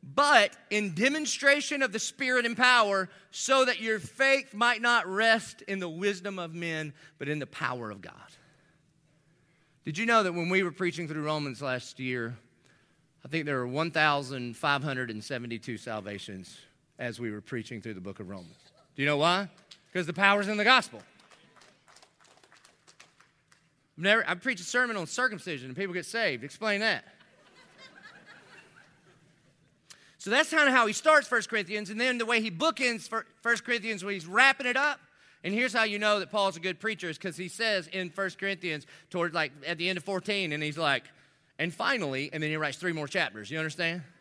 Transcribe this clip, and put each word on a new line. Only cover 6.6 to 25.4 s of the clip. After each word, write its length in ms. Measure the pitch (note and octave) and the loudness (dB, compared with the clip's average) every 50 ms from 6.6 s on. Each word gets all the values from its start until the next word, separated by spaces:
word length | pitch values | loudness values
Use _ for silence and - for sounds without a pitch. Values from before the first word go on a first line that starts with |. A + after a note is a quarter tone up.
| E3+ E3+ D#3+ D#3 D#3 D3+ C#3 - - - _ _ | -6 -4 -4 -4 -4 -6 -10 -14 -20 -20 _ _
but 100 | C#3 C#3 | -4 -4
in 100 | D3+ D3+ | -4 -4
the 80 | C#3 | -4
power 420 | - - - - B2+ B2+ B2 A#2 G#2+ | -8 -6 -4 -4 -4 -4 -4 -6 -8
of 120 | G#2 G2 | -10 -10
God." 340 | F2+ - - - - - - - _ _ _ _ _ _ _ _ _ _ _ _ _ _ _ _ _ _ _ _ _ _ _ _ _ _ _ _ _ | -14 -18 -18 -20 -20 -20 -20 -20 _ _ _ _ _ _ _ _ _ _ _ _ _ _ _ _ _ _ _ _ _ _ _ _ _ _ _ _ _
Did 120 | - D3+ | -8 -4
you 80 | E3 A3+ | -2 2
know 180 | A3+ A#3 A3+ G#3 | 4 6 6 6
that 100 | F#3 E3+ | 4 0
when 160 | F3 E3 E3+ | -2 -2 2
we 120 | F#3 F#3+ | 2 2
were 120 | G3 F3 D3 | 2 2 -2
preaching 340 | - F#3+ F3 - D#3 F3 | -2 -4 -2 -2 -4 -8
through 160 | D3 D#3 D#3 D3 | -6 -6 -4 -2
Romans 380 | D3+ D#3 D#3 D3 C#3+ B2 G#2+ | -2 -2 -2 -2 -6 -6 -6
last 400 | C#3+ C3+ B2+ B2 - - - - | -6 -4 -4 -4 -6 -10 -12 -8
year, 360 | C3 B2+ B2+ B2 A#2 A2+ B2 A2 _ _ _ _ _ _ _ _ _ _ _ _ _ _ _ _ | -6 -4 -4 -4 -4 -6 -8 -10 _ _ _ _ _ _ _ _ _ _ _ _ _ _ _ _
I 60 | _ | _
think 180 | C3+ C#3 E3 D3+ | -6 -6 -4 -2
there 120 | D3 C#3+ | -2 -2
were 100 | C3 B2 | -2 -2
one 240 | B2 B2+ D3 D#3+ E3+ | -2 -2 -2 -2 0
thousand 640 | D3+ D#3+ D3+ D3+ C#3+ C#3+ C#3+ B2+ C#3 C3 B2 A#2+ A2+ | 2 4 4 4 4 2 -2 -4 -8 -8 -8 -8 -8
five 260 | - - D3+ C#3+ C#3+ | -2 0 0 0 0
hundred 280 | C#3 D#3 C3+ B2+ B2+ A#2 | 0 -2 -4 -4 -4 -6
and 120 | A2 G#2+ | -6 -10
seventy-two 560 | G#2 - C#3 B2 A#2+ A#2+ A#2 A2+ - - A#2+ | -8 -8 -8 -8 -6 -6 -8 -8 -8 -8 -10
salvations 800 | G#2 - B2 A2+ G#2+ F#2+ G#2 G#2 G2 - - G#2 F#2+ F2+ - - - - _ _ _ _ _ _ | -8 -8 -8 -8 -8 -8 -8 -10 -10 -10 -12 -12 -14 -14 -16 -20 -20 -20 _ _ _ _ _ _
as 220 | - B2+ A#2+ A2+ A#2+ | -8 -8 -8 -8 -6
we 120 | B2 A2+ | -8 -8
were 100 | G#2 G#2 | -8 -8
preaching 400 | G2 - - A#2+ G#2+ - B2 A2 | -10 -8 -10 -8 -8 -8 -12 -12
through 140 | F#2 A2+ G#2+ | -10 -10 -10
the 60 | F#2 | -10
book 200 | F2+ G2+ F#2+ - | -10 -12 -12 -12
of 80 | G#2 F2+ | -12 -12
Romans? 260 | G2+ F#2+ F2+ E2 E2 _ _ _ _ _ _ _ _ | -12 -14 -14 -18 -20 _ _ _ _ _ _ _ _
Do 60 | - | -2
you 40 | C3+ | 0
know 120 | D3 D3 | 2 2
why? 320 | C#3+ D3 E3+ F3 F#3+ G3+ - - - _ _ - _ _ _ _ | 4 4 4 4 2 0 -4 -10 -20 _ _ -20 _ _ _ _
'Cause 120 | F3+ F3 | -4 -4
the 80 | D3+ F3 | -4 0
power's 340 | - G3 G3 G3+ G#3 G3+ | 4 4 6 6 4 2
in 80 | G3 G#3+ | 0 -2
the 80 | G#3 G#3 | 2 4
gospel. 400 | A3+ C4 B3+ - - - G#2+ - _ _ _ _ _ - _ _ _ _ - - - _ _ _ _ - - - _ _ _ _ _ _ _ _ _ _ _ _ - _ _ _ _ _ _ - _ _ _ - _ _ _ _ _ _ _ _ _ _ _ _ _ _ | 6 6 6 4 0 -12 -18 -20 _ _ _ _ _ -20 _ _ _ _ -20 -20 -20 _ _ _ _ -20 -20 -20 _ _ _ _ _ _ _ _ _ _ _ _ -20 _ _ _ _ _ _ -20 _ _ _ -20 _ _ _ _ _ _ _ _ _ _ _ _ _ _
I've 60 | - E3 | 0 4
never, 260 | G3 G#3+ A3+ - - | 4 6 6 4 0
I've 120 | F3+ F3+ | -2 -2
preached 200 | - C4 B3+ F3 | -2 -4 -4 -4
a 20 | F3+ | -6
sermon 320 | - - B3 B3+ A#3+ A3+ | -2 0 0 0 0 0
on 100 | G3+ E3 | -4 -6
circumcision 640 | D3+ - - B3+ B3+ G#3+ E3+ | -6 -4 -2 0 0 -2 -4